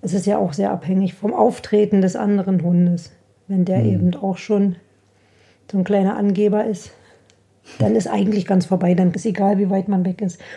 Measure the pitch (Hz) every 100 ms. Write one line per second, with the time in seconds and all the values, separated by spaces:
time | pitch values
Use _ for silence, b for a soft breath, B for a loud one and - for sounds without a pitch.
0 | - 190 185 208 190 - 196 185 156 185
1 | 190 - 208 359 247 185 - 208 208 208
2 | 185 - 208 202 190 185 170 175 175 175
3 | - - _ _ - 190 180 185 113 98
4 | 180 175 196 185 - 208 202 175 _ _
5 | _ b b b b b - 196 180 202
6 | 190 - 202 190 208 208 226 196 - b
7 | b b b _ _ _ - - 214 220
8 | 185 208 196 208 180 190 180 185 180 180
9 | 180 175 226 185 196 202 196 196 196 190
10 | 185 180 196 - B